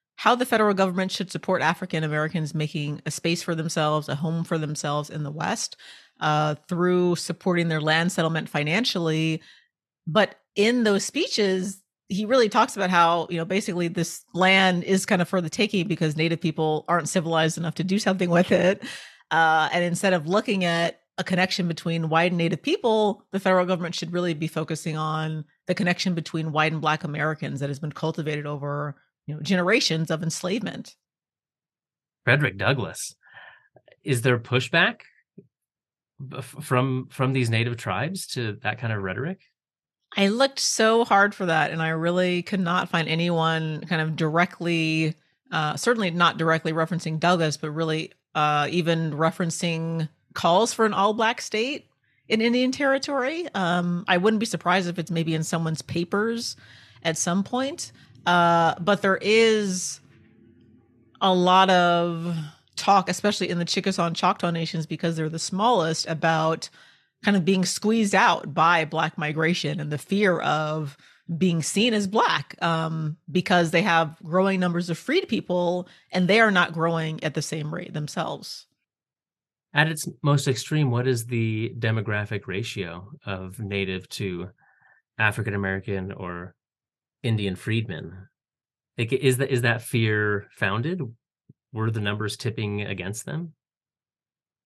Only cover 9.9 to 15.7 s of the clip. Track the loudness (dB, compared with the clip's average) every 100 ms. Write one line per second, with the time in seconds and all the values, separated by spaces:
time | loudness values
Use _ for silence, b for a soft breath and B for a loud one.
9.9 | _ 0 2 2 -2 _ 0 2 4 4
10.9 | 2 0 -4 -2 0 2 2 -2 -8 _
11.9 | _ _ -4 2 4 4 4 2 0 2
12.9 | 4 4 4 0 -4 0 -2 -2 -2 -2
13.9 | -2 -4 -6 _ 2 4 6 6 2 2
14.9 | 0 2 0 2 0 -2 -2 0